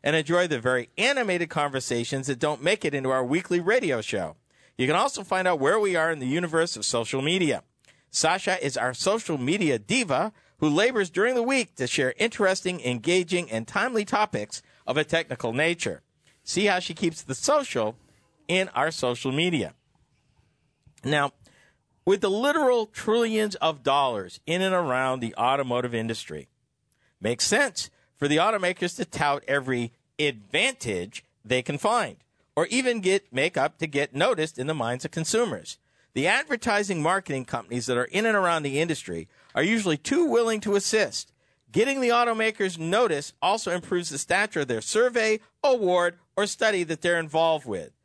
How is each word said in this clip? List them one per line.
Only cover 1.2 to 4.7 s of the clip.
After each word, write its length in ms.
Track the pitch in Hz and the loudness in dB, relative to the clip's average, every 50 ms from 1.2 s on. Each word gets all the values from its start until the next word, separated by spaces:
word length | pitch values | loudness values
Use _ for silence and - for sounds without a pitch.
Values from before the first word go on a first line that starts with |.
| 247 202 180 175 170 156 | 0 0 0 -2 -2 -2
conversations 760 | - 165 147 143 135 135 123 - 127 120 120 - - 135 131 | -2 -2 -2 0 -2 -4 -4 -2 -2 -2 -2 -2 -4 -6 -4
that 120 | 135 135 120 | -4 -4 -2
don't 240 | 156 151 151 117 135 | 0 -2 -2 0 0
make 220 | 165 - - - | 0 0 0 -2
it 80 | 147 143 | -4 -2
into 160 | 139 131 131 | -2 0 0
our 120 | 131 131 | 0 0
weekly 380 | 131 123 143 175 180 - 180 175 | 2 0 0 -2 0 0 -2 0
radio 400 | 170 180 220 254 247 170 135 113 | 2 2 2 2 2 0 -2 -2
show. 380 | 107 - - 101 90 78 80 _ _ _ _ _ _ _ | -2 -4 -4 -4 -4 -4 -8 _ _ _ _ _ _ _